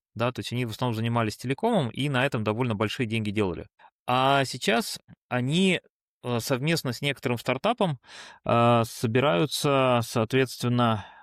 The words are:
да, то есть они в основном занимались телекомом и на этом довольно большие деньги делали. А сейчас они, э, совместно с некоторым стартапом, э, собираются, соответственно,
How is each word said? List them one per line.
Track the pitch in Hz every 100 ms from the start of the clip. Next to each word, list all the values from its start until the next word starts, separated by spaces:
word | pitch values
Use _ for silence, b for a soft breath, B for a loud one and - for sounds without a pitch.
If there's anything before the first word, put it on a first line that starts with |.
| _ -
да, | 120
то | 120
есть | 101
они | 120 123
в |
основном | 107 123 110
занимались | 117 117 110 -
телекомом | - 139 226 226 131
и | - 143
на | 131 139
этом | 120 107
довольно | 107 127 104
большие | 107 - 120
деньги | 113 107
делали. | 104 98 85 - _ B _ -
А | 123 131 139 135
сейчас | 127 - 226 - - - - _
они, | 123 123 160 190 170 - _ _ _
э, | 123 120
совместно | - 127 147 165 143
с | 120
некоторым | 143 135 127 120
стартапом, | - 127 202 240 190 139 B B B B -
э, | 117 120 120 113
собираются, | - 120 117 139 170 156 - 147 139 131 123
соответственно, | 117 123 110 131 131 - 123 120 120 110 B B